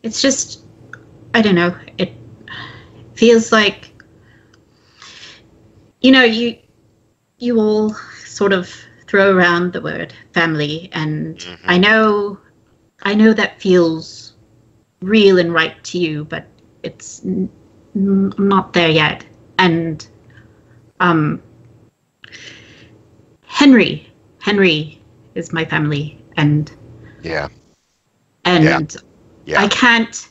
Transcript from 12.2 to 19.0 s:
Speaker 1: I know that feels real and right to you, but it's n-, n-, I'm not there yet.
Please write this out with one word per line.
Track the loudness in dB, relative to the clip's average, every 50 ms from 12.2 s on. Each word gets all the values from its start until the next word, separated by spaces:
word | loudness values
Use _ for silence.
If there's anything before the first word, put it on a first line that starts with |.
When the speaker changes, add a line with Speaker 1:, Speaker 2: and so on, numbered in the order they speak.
| -4 -6 -10 -14 _ _ _ _ _ _ _ _ _ _ _ _
Speaker 1:
I | -6 -2 2
know | 4 4 4 4
that | 4 -2 -6 -6 _
feels | 0 2 2 4 4 2 -2 -6 -10 -16 -20 -20 -20 -20 _ _ _ _ _ _ _ _ _ _ _ _ _ _
real | -4 0 2 4 6 6 4 4
and | 2 0
right | 0 -2 -2 -2 -6 -14 _
to | -10 -6 -4
you, | -4 -4 -4 -8 -10
but | -10 -12 -14 -14 -18 _ _ _ _ _ _
it's | -16 -16 -16 _ -20 -20 -20 -12 -8
n-, | -8 -6 -6 -6 -8 -10 _ _ _ _ _ _ _ _
n-, | -4 -2 0 2 0 0 -2 -2
I'm | -2 0 2
not | 2 0 0 0 0
there | 2 2 2
yet. | 2 2